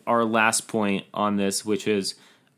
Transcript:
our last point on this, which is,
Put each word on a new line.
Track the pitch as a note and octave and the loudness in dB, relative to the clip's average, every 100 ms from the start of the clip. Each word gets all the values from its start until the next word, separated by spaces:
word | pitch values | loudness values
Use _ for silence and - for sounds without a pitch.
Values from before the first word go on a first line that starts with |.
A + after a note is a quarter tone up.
| - | -2
our | A#2 | 0
last | A2+ A2+ A2 A2+ - | 2 4 4 2 -2
point | A2+ G2+ G2 - | -2 0 -2 -4
on | - G#2 G2+ | -4 -2 0
this, | G2 G2 | 0 -2
which | G#2+ G2+ - | -4 -4 -2
is, | G#2 F#2+ - - _ _ | -2 -4 -10 -20 _ _